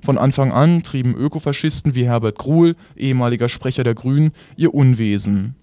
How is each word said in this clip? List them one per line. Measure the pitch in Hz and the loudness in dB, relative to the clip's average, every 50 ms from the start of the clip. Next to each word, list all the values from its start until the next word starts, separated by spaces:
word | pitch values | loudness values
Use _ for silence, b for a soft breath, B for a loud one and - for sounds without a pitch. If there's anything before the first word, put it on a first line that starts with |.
| - | 0
von | - 135 127 | 0 0 2
Anfang | 123 135 - - 135 131 | 2 0 2 2 0 0
an | - 117 143 165 175 165 | 2 4 4 4 4 2
trieben | - - - 135 123 123 - | -2 -4 -6 -2 -2 -2 -2
Ökofaschisten | - 131 147 - 160 - 143 139 - - 156 - - - 147 127 | -2 -4 -4 -4 -4 -6 -4 -4 -2 -4 -4 -4 -2 -4 -2 0
wie | 127 120 | 0 0
Herbert | 123 120 117 110 110 104 - | 0 0 0 -2 -2 -4 -4
Gruhl, | - 131 151 165 170 170 170 B B B B | -4 0 2 4 4 4 2 B B B B
ehemaliger | - 123 135 131 127 123 120 120 104 120 120 | -6 -4 -2 0 0 0 0 0 -2 -2 -4
Sprecher | - - - 131 127 - 127 | -4 -6 -6 -6 -4 -2 -2
der | 120 113 | -2 -2
Grünen, | 107 - 127 139 143 156 160 B B B B B | -2 -2 0 2 2 2 2 B B B B B
ihr | - 160 165 - | 0 0 0 2
Unwesen. | 147 139 131 127 110 113 104 101 101 98 98 104 98 95 117 135 _ | 4 4 4 4 2 0 0 0 -2 -2 -2 -2 -2 -2 -6 -10 _